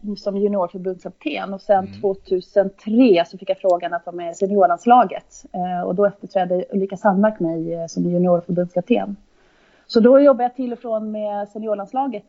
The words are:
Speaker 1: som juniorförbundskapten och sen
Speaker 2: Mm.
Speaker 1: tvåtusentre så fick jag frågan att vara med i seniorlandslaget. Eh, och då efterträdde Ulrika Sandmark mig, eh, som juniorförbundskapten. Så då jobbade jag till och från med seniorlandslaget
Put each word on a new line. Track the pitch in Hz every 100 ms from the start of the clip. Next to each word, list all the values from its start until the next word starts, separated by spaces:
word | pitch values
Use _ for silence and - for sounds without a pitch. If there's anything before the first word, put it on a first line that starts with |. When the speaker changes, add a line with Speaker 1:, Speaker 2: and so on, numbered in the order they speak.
| 208 196
Speaker 1:
som | 208 196
juniorförbundskapten | 202 202 175 185 185 185 180 - 311 196 190
och | 196
sen | - 196 196
Speaker 2:
Mm. | 196
Speaker 1:
tvåtusentre | 196 196 - 185 - 202 196 - 214 226 254 170 170
så | 190
fick | 196
jag | 190
frågan | 190 175 170
att | 175 175
vara | 175
med | 170
i | 165
seniorlandslaget. | 196 202 175 170 240 247 208 - _ - -
Eh, | 190 180 180
och | 185 180
då | 202
efterträdde | 202 - 190 175 180 -
Ulrika | 202 196 190
Sandmark | 208 190 214 214
mig, | 165 165 165
eh, | 165 165
som | 180
juniorförbundskapten. | 175 175 180 175 - 175 180 180 - 220 202 202 _ _ _ _ _ _ -
Så | 233
då | 233 269
jobbade | 285 240
jag | 247 247
till | 247
och | 233
från | 240 220 214
med | 214 208 202 208
seniorlandslaget | 220 220 202 196 254 277 214